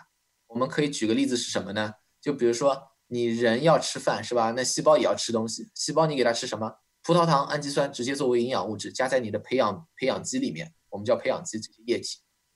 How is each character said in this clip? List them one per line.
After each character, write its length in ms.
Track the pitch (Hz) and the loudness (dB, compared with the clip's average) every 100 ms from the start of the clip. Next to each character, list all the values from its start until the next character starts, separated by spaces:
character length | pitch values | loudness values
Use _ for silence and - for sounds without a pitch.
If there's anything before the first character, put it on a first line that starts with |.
| - _ _ _ _ | -18 _ _ _ _
我 80 | 117 | -4
们 140 | 131 | -2
可 120 | - | 0
以 80 | 147 | -2
举 180 | - 107 | 0 0
个 60 | |
例 120 | 120 135 | 2 2
子 100 | 120 | 0
是 160 | - | -2
什 100 | 107 | -4
么 120 | 92 | -4
呢？ 220 | 104 107 - _ _ | -4 -4 -6 _ _
就 100 | - | -6
比 140 | 143 120 | 0 2
如 80 | |
说 380 | 117 139 135 - _ _ | 4 2 0 -4 _ _
你 180 | 120 117 | -2 0
人 380 | 113 120 117 | 2 2 4
要 160 | 160 139 | 6 4
吃 200 | - 147 | 2 -4
饭， 240 | - 110 | -2 -2
是 100 | 110 120 | -2 0
吧？ 160 | 113 | 0
那 120 | 120 | 0
细 180 | 123 - | -2 2
胞 140 | 151 151 | 4 6
也 80 | |
要 120 | 98 104 | 4 0
吃 160 | - | -2
东 160 | 113 113 | -2 -2
西， 220 | - - | -6 -12
细 180 | - - | -8 -2
胞 140 | 147 160 | 2 2
你 100 | 143 | 2
给 80 | |
它 80 | 120 | 2
吃 140 | 117 123 | 0 -4
什 120 | 107 | -6
么？ 180 | 110 - _ _ - | -8 -10 _ _ 2
葡 80 | |
萄 120 | 175 165 | 4 6
糖、 200 | 139 139 | 4 2
氨 140 | 147 | -2
基 80 | 143 | -2
酸 220 | 143 139 | -2 -2
直 140 | 139 123 | -2 -4
接 100 | 139 | 0
作 140 | 135 | 2
为 120 | 123 | 2
营 60 | 120 | 2
养 180 | 117 98 | -2 -4
物 120 | 104 | -6
质 120 | 101 | -8
加 200 | - 131 | -4 0
在 100 | 131 | 0
你 100 | 113 | 0
的 80 | 104 | -6
培 200 | - 127 | -2 0
养， 280 | 110 95 - _ | 2 0 -10 _
培 100 | 131 | -2
养 160 | 104 | -2
基 160 | - 131 | -4 -4
里 120 | 120 | -4
面， 200 | 82 82 - _ | -6 -12 -14 _
我 100 | 98 | -10
们 60 | |
叫 140 | 107 113 | -2 0
培 120 | 131 | 0
养 140 | 92 | -4
基 160 | 85 110 | -6 -10
这 100 | - | -12
些 100 | _ 113 | _ -4
液 140 | 110 | -4
体 200 | - - _ _ _ | -4 -12 _ _ _